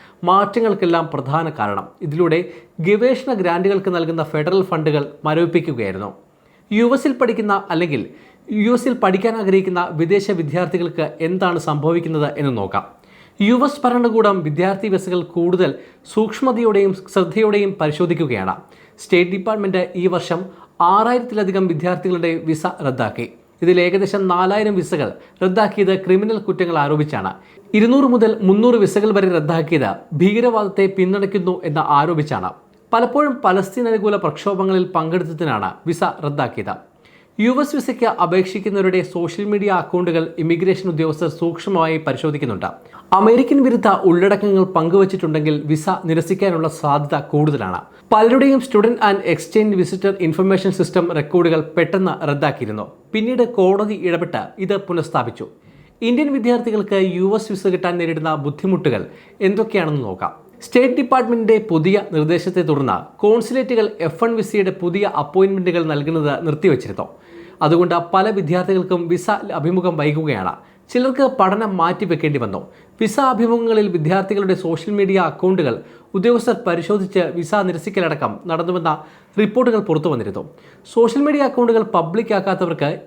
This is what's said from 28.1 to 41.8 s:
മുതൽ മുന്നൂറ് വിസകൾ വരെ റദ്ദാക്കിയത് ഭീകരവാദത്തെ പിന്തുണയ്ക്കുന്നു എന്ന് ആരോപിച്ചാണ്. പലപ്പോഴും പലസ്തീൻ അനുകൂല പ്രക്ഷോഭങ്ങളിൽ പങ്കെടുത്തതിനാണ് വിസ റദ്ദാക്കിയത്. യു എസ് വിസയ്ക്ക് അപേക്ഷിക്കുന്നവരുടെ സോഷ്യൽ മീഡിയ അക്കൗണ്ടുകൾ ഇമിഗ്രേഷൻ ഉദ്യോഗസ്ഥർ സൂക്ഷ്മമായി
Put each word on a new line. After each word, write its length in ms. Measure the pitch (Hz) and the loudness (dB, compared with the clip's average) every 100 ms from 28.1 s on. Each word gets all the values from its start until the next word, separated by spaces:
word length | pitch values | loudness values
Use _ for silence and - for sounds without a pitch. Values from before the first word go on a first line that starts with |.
മുതൽ 180 | 240 220 214 185 | 4 4 4 4
മുന്നൂറ് 300 | 202 240 233 | 6 6 6
വിസകൾ 260 | 196 208 214 202 | 4 2 2 2
വരെ 120 | 190 175 | 2 2
റദ്ദാക്കിയത് 520 | 151 165 156 165 110 92 - 143 | 0 -2 0 0 0 -2 -6 2
ഭീകരവാദത്തെ 680 | 185 214 240 226 202 196 190 190 | 2 4 2 2 0 0 0 2
പിന്തുണയ്ക്കുന്നു 580 | 185 196 196 202 175 180 170 | 0 0 -2 -2 -2 -4 -4
എന്ന് 160 | 147 - 143 | -2 2 2
ആരോപിച്ചാണ്. 520 | 156 165 147 113 92 - _ _ _ | 2 0 -2 -4 -6 -10 _ _ _
പലപ്പോഴും 420 | 233 240 277 294 254 | 0 2 0 0 0
പലസ്തീൻ 440 | 196 185 190 - 233 | 0 0 0 -4 -2
അനുകൂല 240 | 220 208 202 | 0 0 0
പ്രക്ഷോഭങ്ങളിൽ 600 | 175 147 202 190 190 190 185 185 | -2 -4 -4 -2 0 0 0 -2
പങ്കെടുത്തതിനാണ് 760 | 160 175 160 160 160 110 95 - 160 | -2 -2 -4 -4 -4 -2 -4 -6 -6
വിസ 140 | 170 175 - 147 | -2 -4 -4 -6
റദ്ദാക്കിയത്. 500 | 143 127 - 101 92 - _ _ _ _ - | -4 -4 -6 -8 -10 -14 _ _ _ _ -2
യു 80 | 220 262 | 0 0
എസ് 120 | 294 294 | -2 -2
വിസയ്ക്ക് 320 | 262 233 226 - | -4 -2 -2 0
അപേക്ഷിക്കുന്നവരുടെ 760 | 170 185 185 208 202 196 190 185 175 | 0 0 0 -4 -4 0 0 0 -2
സോഷ്യൽ 320 | 175 170 190 208 | -4 -6 -6 -2
മീഡിയ 180 | 208 202 180 | -2 0 0
അക്കൗണ്ടുകൾ 420 | - 180 180 165 160 - | 0 -2 0 0 -2 -4
ഇമിഗ്രേഷൻ 440 | 160 170 185 190 190 | -2 0 2 0 -2
ഉദ്യോഗസ്ഥർ 360 | 156 160 151 170 151 | -2 -2 -2 -4 -2
സൂക്ഷ്മമായി 560 | 170 165 - 185 | -4 -4 -2 0